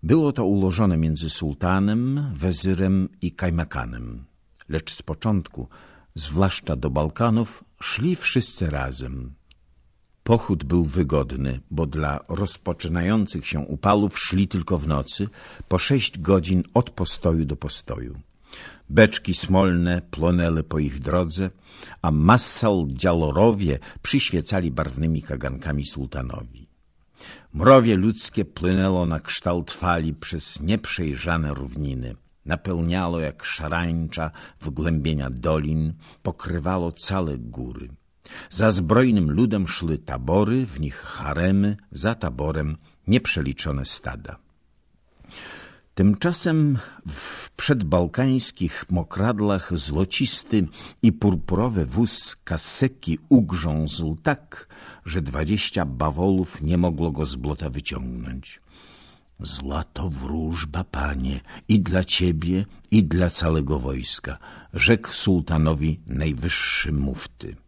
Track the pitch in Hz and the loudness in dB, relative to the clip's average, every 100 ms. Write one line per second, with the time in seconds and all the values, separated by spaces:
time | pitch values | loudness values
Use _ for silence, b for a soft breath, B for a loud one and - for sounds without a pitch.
0 | 80 147 151 139 101 101 95 87 107 82 | 4 4 4 2 2 2 2 4 2 4
1 | 80 78 80 - 80 71 90 95 101 110 | 2 0 -2 -2 -4 -2 0 2 2 0
2 | 123 139 143 82 85 82 95 92 95 95 | -2 -2 -4 -2 -2 0 0 0 2 2
3 | 92 - 87 - 90 82 82 - 58 58 | 0 -4 -8 -4 -2 -2 -2 -6 -8 -8
4 | 58 57 64 _ _ _ - 78 - - | -10 -12 -16 _ _ _ -8 -6 -6 -10
5 | - 147 113 104 80 - 62 B B B | -8 -4 0 0 -2 -10 -14 B B B
6 | B - 73 76 95 - - 69 71 69 | B -10 -4 2 2 0 -4 -2 0 0
7 | 76 - 120 113 113 - - _ - - | -2 0 2 2 0 -6 -20 _ -8 -2
8 | 139 175 - 131 - - 85 73 65 65 | -2 -2 0 0 -2 -2 -2 -2 -4 -6
9 | 64 65 64 69 _ _ _ _ _ _ | -8 -8 -10 -14 _ _ _ _ _ _
10 | _ _ - 117 - 90 69 87 80 69 | _ _ 2 2 4 -2 2 2 2 0
11 | 76 73 64 65 67 65 - 76 80 78 | 2 0 0 -4 -4 -4 -6 -4 -2 -2
12 | 73 73 - 87 101 - - 85 87 85 | -4 -4 -6 -4 -4 -4 -6 -6 -2 -2
13 | 85 110 101 82 69 80 69 73 98 104 | 2 2 0 -4 -4 -6 -4 -2 4 4
14 | 101 - - 92 98 95 82 87 76 71 | 4 0 -2 2 2 0 -2 -2 0 -2
15 | 69 - 101 B B B B 92 - 139 | -2 -6 -6 B B B B 0 2 2
16 | - - 80 95 82 92 85 - - - | 0 -4 2 2 4 0 2 0 0 -2
17 | 92 - 87 80 76 73 73 - - - | -4 -2 0 2 0 -4 -8 -10 -10 -10
18 | 60 67 - _ B B B B _ 71 | -10 -14 -18 _ B B B B _ 6
19 | 110 - - 90 - 95 95 87 87 87 | 6 6 -2 -2 4 4 6 4 2 0
20 | - - 82 90 85 80 76 78 73 69 | -4 0 2 4 2 0 0 -2 -2 -4
21 | 67 85 87 80 95 - B B B B | -2 0 0 -2 -4 -6 B B B B
22 | 85 76 80 123 - - 113 98 76 65 | 0 4 8 6 6 0 2 2 0 0
23 | 95 85 78 73 110 104 92 69 B B | 0 2 2 4 4 4 0 -2 B B
24 | - 139 - 85 73 98 87 67 73 65 | -2 0 0 -2 -2 -2 -2 -2 -4 -2
25 | 80 80 69 71 67 67 65 73 71 - | 0 0 -4 -6 -6 -6 -4 -4 -4 -6
26 | 65 69 64 58 58 62 - _ _ _ | -8 -6 -8 -8 -12 -16 -20 _ _ _
27 | _ B B B B 76 95 135 113 101 | _ B B B B 2 8 10 10 6
28 | 101 110 - - 95 - 90 95 95 92 | 4 2 -2 -2 -4 -2 2 4 4 2
29 | 87 80 - - - 87 82 - 90 85 | 0 -2 -4 -4 -2 -2 -2 -4 0 0
30 | 80 76 - 85 - - 76 107 - - | 0 -4 -8 -8 -8 -6 -2 -2 -2 -4
31 | 85 69 80 82 76 69 67 64 73 65 | -4 -4 -2 -2 -2 -4 -8 -6 -6 -4
32 | 62 58 _ _ - 82 - 87 82 90 | -8 -12 _ _ -6 -4 -2 -2 0 0
33 | 87 85 78 - - - 78 85 85 82 | 0 -2 -4 -6 -10 -8 -4 -2 0 -2
34 | 80 - 80 B B B 78 67 78 80 | -4 -4 -6 B B B -10 -4 0 0
35 | 73 78 67 64 82 80 73 78 78 80 | 0 -2 -4 -4 0 0 0 0 -2 -4
36 | B B - 87 - 85 78 92 85 80 | B B -8 -6 -6 -4 -2 -2 -2 -6
37 | - 98 85 69 58 58 62 - 60 - | -4 -2 -2 -4 -8 -10 -10 -10 -14 -18
38 | _ _ B B B - 110 95 82 110 | _ _ B B B 2 2 4 4 6
39 | 127 107 80 73 120 104 87 - 82 76 | 6 4 4 4 2 2 -2 -2 -2 -4
40 | - 64 64 90 104 123 123 71 76 - | -4 -8 2 2 4 2 -2 -4 -6 -6
41 | - - 71 71 90 98 101 104 _ 69 | -14 -10 -6 0 2 4 2 0 _ -4
42 | 90 117 78 62 73 78 76 78 b b | -4 -2 -4 -4 -2 -2 -2 -6 b b
43 | - 117 - - 67 69 - 69 65 - | 2 2 2 -2 -2 -4 -4 -4 -4 -6
44 | - 60 - - _ _ _ _ _ _ | -6 -10 -14 -16 _ _ _ _ _ _
45 | _ _ B B B B B B B - | _ _ B B B B B B B 2
46 | 98 104 175 175 175 160 147 131 B B | 4 4 2 0 0 2 4 2 B B
47 | - 76 - - - - - 139 90 90 | -14 -12 -12 -12 -14 -8 0 0 2 2
48 | 87 - 131 131 - - 113 - - 90 | 2 2 2 2 0 -2 -4 -4 -2 -2
49 | 82 - 104 113 104 98 - 87 76 76 | -2 0 0 2 2 0 0 -4 -2 0
50 | 95 - 135 - - 110 85 B B B | 0 0 -2 -2 0 0 0 B B B
51 | 113 - 101 90 - 90 120 107 71 73 | 4 4 2 2 0 0 2 0 0 0
52 | 113 - - - - 82 - - 131 - | 0 0 -6 -8 -6 -6 -4 0 0 0
53 | - 80 - 131 92 87 80 78 78 76 | -4 -4 6 6 6 0 -2 0 -2 -2
54 | 80 80 - 143 - - - B B B | -4 -2 -2 -2 -4 -20 -20 B B B
55 | - 80 71 69 76 101 - - 76 64 | -6 -4 -2 -2 0 0 0 -2 -4 0
56 | 78 71 92 95 90 - 76 87 87 78 | -2 2 2 2 0 -4 0 2 2 0
57 | 82 71 76 67 67 73 78 65 - 64 | -2 -2 -4 -4 -4 -4 -6 -8 -8 -8
58 | 64 62 64 64 - - _ B B B | -8 -8 -10 -10 -12 -20 _ B B B
59 | B B B _ 76 - 69 71 78 - | B B B _ -10 -8 -6 -6 -6 -6
60 | 95 69 65 80 78 82 76 76 92 - | -6 -6 -6 -4 -4 -4 -6 -6 -6 -4
61 | 69 67 64 67 - B - 107 92 92 | -4 -2 -4 -4 -8 B 2 2 4 0
62 | 92 - 90 80 80 92 101 B - 104 | 2 2 2 2 0 0 -2 B 2 4
63 | 87 85 87 - 85 80 69 73 65 67 | 6 4 2 2 0 2 0 -2 -2 -6
64 | 62 - - - B B B - - 117 | -6 -8 -8 -12 B B B -2 4 4
65 | - - - 90 80 82 78 78 78 78 | 2 -2 2 2 2 2 4 2 0 -2
66 | - 64 78 67 82 - - - - 76 | -4 -2 -2 -2 -4 -4 -4 -4 -2 -2
67 | 69 64 - - - - | -2 -4 -12 -14 -14 -14